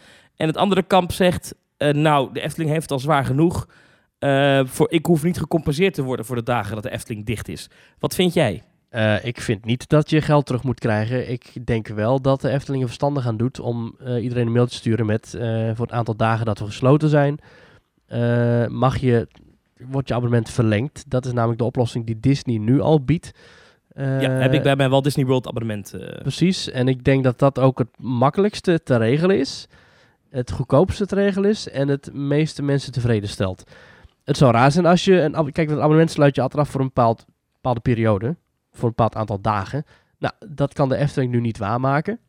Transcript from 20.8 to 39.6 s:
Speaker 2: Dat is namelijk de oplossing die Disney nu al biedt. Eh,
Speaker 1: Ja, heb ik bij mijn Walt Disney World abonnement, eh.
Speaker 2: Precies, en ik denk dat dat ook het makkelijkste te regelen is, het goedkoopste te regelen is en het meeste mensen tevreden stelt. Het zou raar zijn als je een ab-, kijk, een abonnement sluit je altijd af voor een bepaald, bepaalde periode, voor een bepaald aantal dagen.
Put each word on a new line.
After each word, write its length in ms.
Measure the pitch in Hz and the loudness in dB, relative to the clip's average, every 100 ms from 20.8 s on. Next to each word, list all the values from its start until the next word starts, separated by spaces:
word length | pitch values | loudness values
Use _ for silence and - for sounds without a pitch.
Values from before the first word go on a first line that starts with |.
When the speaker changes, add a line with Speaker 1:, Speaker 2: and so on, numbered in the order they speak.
| 147 - - | -2 -8 -4
Speaker 2:
Dat 180 | 127 123 | -4 -2
is 60 | |
namelijk 260 | 120 117 113 | -2 0 0
de 60 | |
oplossing 420 | 113 131 120 127 113 | -2 0 -2 -2 -6
die 140 | 110 | -2
Disney 380 | 135 139 - 110 | 0 0 0 -2
nu 220 | 107 139 | 2 2
al 240 | 147 156 | 4 2
biedt. 260 | 127 170 - - - - - _ _ | 2 -2 -4 -20 -20 -20 -20 _ _
Eh, 320 | - 135 135 | -8 -4 0
Speaker 1:
Ja, 80 | 135 | 0
heb 220 | 131 127 | 2 2
ik 100 | 151 | 2
bij 140 | 139 139 | 2 2
mijn 140 | 135 | 4
Walt 140 | 135 | 2
Disney 220 | 139 147 131 | 2 0 0
World 200 | 131 - | 0 -2
abonnement, 440 | 117 113 104 95 | -8 -6 -8 -10
eh. 240 | 95 - - | -14 -14 -8
Speaker 2:
Precies, 500 | 139 - 175 180 - | -8 0 0 0 -4
en 180 | 131 127 | -2 0
ik 160 | 127 | 0
denk 200 | 131 135 | 2 2
dat 140 | 127 120 | 2 2
dat 200 | 139 123 | 2 4
ook 200 | 131 127 | 2 2
het 100 | 120 _ | -6 _
makkelijkste 840 | 110 120 135 196 202 - - 165 | -4 2 2 2 0 0 0 0
te 140 | - 120 | 2 2
regelen 420 | 113 147 185 196 | 2 2 2 0
is, 300 | 277 - - _ _ _ _ _ _ | -2 -8 -18 _ _ _ _ _ _
het 200 | 135 123 | -8 -6
goedkoopste 560 | - 127 135 190 - 190 | -6 2 4 4 0 -2
te 80 | |
regelen 360 | 196 202 190 196 | 0 0 2 0
is 180 | 214 - | 0 -4
en 180 | 135 139 | -4 -2
het 220 | 139 - | -2 -4
meeste 480 | 127 139 147 156 - | -8 0 0 0 -2
mensen 300 | 143 139 - | -2 -2 -2
tevreden 360 | 127 120 107 101 | -4 0 0 0
stelt. 420 | - 95 92 - - - - - _ | -4 -4 -4 -16 -20 -20 -20 -20 _
Het 120 | - - | -6 4
zou 160 | 135 | 4
raar 200 | 113 135 | 6 4
zijn 140 | 160 175 | 4 4
als 180 | 180 | 4
je 160 | 196 185 | 4 4
een 140 | 151 | 4
ab-, 180 | - 147 | 0 -4
kijk, 180 | - 151 | -2 -2
een 100 | 147 | 0
abonnement 300 | 147 156 165 | 4 4 4
sluit 240 | - 143 | 4 2
je 80 | 139 | 4
altijd 200 | 131 147 | -2 0
af 60 | 143 | -2
voor 100 | 135 | -2
een 60 | 131 | -2
bepaald, 380 | - 117 113 _ _ _ | 2 2 0 _ _ _
bepaalde 280 | _ 131 120 | _ -4 -2
periode, 460 | - 113 110 101 120 170 _ _ _ | 0 2 2 2 -2 -6 _ _ _
voor 100 | - 120 | -4 -4
een 60 | 113 | 0
bepaald 180 | 110 110 | 0 0
aantal 240 | 107 98 | -6 -4
dagen. 440 | 110 104 | -2 -2